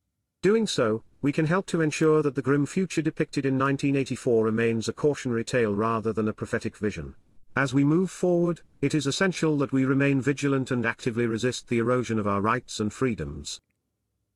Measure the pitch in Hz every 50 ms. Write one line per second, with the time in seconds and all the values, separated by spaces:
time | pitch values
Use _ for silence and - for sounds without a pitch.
0 | _ _ _ _ _ _ _ _ - 180 214 226 220 196 - - 127 110 107 117
1 | - - _ _ - 143 143 - 160 151 175 196 190 - - 170 160 151 143 -
2 | 165 156 156 156 151 147 127 139 131 131 139 143 143 135 - 185 190 175 - -
3 | 147 160 - - 165 - - 147 135 139 135 131 131 139 139 135 - 139 139 139
4 | 135 - 131 - - 135 117 113 110 113 110 113 117 117 113 113 107 - 107 -
5 | - 147 139 - - 131 120 113 117 - - 127 117 107 101 98 110 113 113 113
6 | 104 113 107 110 110 110 104 - 117 - - 110 - 113 - - 101 107 95 85
7 | 73 69 - - _ _ _ - - - - 123 135 135 120 139 139 143 156 175
8 | 190 175 - - - 180 180 170 175 170 170 - - _ _ _ - 143 - 156
9 | 131 139 135 - 196 190 170 - - 156 151 143 143 123 131 135 131 131 135 135
10 | 139 139 139 135 117 135 143 135 139 143 139 135 131 - 135 123 113 117 117 -
11 | - 127 113 113 120 113 117 110 113 123 117 - - - 123 117 113 117 127 127
12 | 120 - 113 110 101 101 101 101 98 110 117 123 - - - - 110 107 - -
13 | 135 131 113 80 78 71 73 71 71 - - - _ _ _ _ _ _ _ _
14 | _ _ _ _ _ _ _